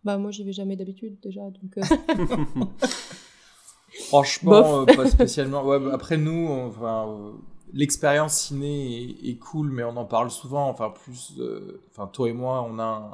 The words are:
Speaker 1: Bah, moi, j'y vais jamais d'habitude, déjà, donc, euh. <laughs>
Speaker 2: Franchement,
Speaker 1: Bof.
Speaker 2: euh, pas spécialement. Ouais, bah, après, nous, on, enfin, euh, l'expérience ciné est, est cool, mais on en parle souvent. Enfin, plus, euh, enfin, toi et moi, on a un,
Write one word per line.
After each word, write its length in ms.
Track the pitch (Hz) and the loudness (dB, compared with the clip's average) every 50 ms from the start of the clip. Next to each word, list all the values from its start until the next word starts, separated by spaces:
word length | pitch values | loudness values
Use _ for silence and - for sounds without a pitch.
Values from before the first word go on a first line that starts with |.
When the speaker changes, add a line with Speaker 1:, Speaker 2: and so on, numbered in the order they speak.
| _ | _
Speaker 1:
Bah, 160 | 208 202 196 | -2 -2 -2
moi, 100 | 202 202 | -4 -6
j'y 140 | 202 202 208 | -6 -8 -8
vais 80 | 196 | -10
jamais 240 | 196 196 196 196 196 | -8 -6 -6 -6 -6
d'habitude, 440 | 190 190 185 190 190 - 220 202 196 | -6 -8 -10 -12 -12 -14 -14 -16 -14
déjà, 200 | _ 202 190 196 | _ -14 -12 -12
donc, 340 | 202 196 190 - - 185 - 202 | -14 -14 -16 -14 -16 -12 -8 -6
euh. 20 | |
<laughs> 840 | 196 - 311 - - - 320 202 180 156 247 - 151 - - - 233 190 - - - 247 - - - - - - - - - - _ - _ - - - - _ _ _ - - - - | 0 2 2 2 2 -2 -2 0 0 0 0 0 0 0 0 -2 -4 -4 -2 -4 -4 -2 -2 -4 -10 -14 -16 -18 -20 -20 -20 -20 _ -20 _ -20 -20 -20 -20 _ _ _ -16 -14 -8 4
Speaker 2:
Franchement, 760 | - 143 139 135 - - - 185 208 208 - 156 147 139 135 | 4 4 6 6 -2 -2 6 8 10 10 10 8 6 4 8
Speaker 1:
Bof. 60 | 233 | 8
Speaker 2:
euh, 60 | - | 8
pas 140 | - - 269 | 8 8 6
spécialement. 560 | - - 254 240 - - 139 135 135 143 135 | 6 6 6 6 4 -2 -2 0 -2 -2 2
Ouais, 140 | 135 139 139 | 4 4 4
bah, 100 | 135 135 139 | 4 0 -2
après, 240 | 127 - - 170 156 | -4 -2 0 0 0
nous, 300 | 151 156 165 165 170 160 | 2 0 0 -2 -2 -2
on, 200 | 143 131 127 123 | -2 -2 -4 -6
enfin, 400 | 101 110 117 113 113 113 110 110 | -8 -6 -4 -2 -2 -2 -2 -4
euh, 220 | 110 104 104 104 110 110 - - - - - - - | -8 -10 -12 -14 -14 -16 -16 -16 -18 -18 -18 -14 -2
l'expérience 640 | 135 147 143 - - - 147 143 147 151 156 147 - | -2 0 0 0 0 2 2 4 4 2 2 0 -2
ciné 800 | - - 143 139 139 143 147 143 139 127 120 117 123 123 123 - - | -2 -4 -6 -6 -4 -4 -4 -4 -4 -6 -6 -8 -8 -10 -12 -10 -8
est, 60 | - | -8
est 80 | 120 120 | -8 -8
cool, 340 | - - - 160 151 147 | -10 -10 -6 -4 -4 -2
mais 120 | 131 123 120 | -2 -4 -4
on 140 | 117 120 120 | -6 -6 -6
en 80 | 120 | -8
parle 240 | - - 113 120 127 | 0 0 0 0 0
souvent. 400 | 117 - - 135 131 143 143 135 | -4 -10 -10 -6 -4 -2 -2 -2
Enfin, 220 | 127 - 117 107 | -2 -4 -6 -6
plus, 420 | 95 - _ - 123 123 - - - 127 | -6 -10 _ -20 -18 -18 -18 -18 -12 -10
euh, 420 | 123 120 110 104 98 98 - - _ _ | -8 -8 -8 -10 -12 -16 -18 -18 _ _
enfin, 180 | _ - 101 95 | _ -14 -14 -14
toi 220 | - - 127 117 | -6 -4 -4 -2
et 40 | 117 | -2
moi, 280 | 120 123 127 131 131 123 117 | -4 -4 -4 -4 -4 -4 -6
on 80 | 113 113 | -8 -6
a 60 | 113 | -6
un, 300 | 113 110 107 107 107 | -6 -6 -8 -10 -12